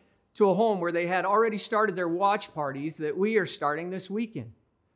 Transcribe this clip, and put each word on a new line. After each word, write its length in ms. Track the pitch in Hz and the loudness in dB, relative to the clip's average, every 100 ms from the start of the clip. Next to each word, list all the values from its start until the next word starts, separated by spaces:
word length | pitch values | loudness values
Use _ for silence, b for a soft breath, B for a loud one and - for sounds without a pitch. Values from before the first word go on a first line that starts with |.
| b b b - | b b b 2
to 140 | 202 | 4
a 40 | |
home 260 | 180 226 196 | 4 2 2
where 120 | 175 | 0
they 160 | 170 175 | -2 0
had 180 | 185 185 | 0 2
already 320 | 214 226 208 | 2 2 0
started 380 | - 214 214 180 | 0 2 2 0
their 120 | 175 | -2
watch 460 | 170 196 208 - | 2 2 2 -2
parties 440 | 160 139 139 156 156 | -6 -6 -4 -8 -6
that 200 | 151 160 | -4 -2
we 200 | 214 220 | 2 2
are 80 | 175 | 0
starting 440 | - 147 151 175 | -2 -2 -2 -6
this 200 | 185 190 | -8 -6
weekend. 440 | 208 226 143 113 - _ _ _ | -6 -6 -8 -12 -16 _ _ _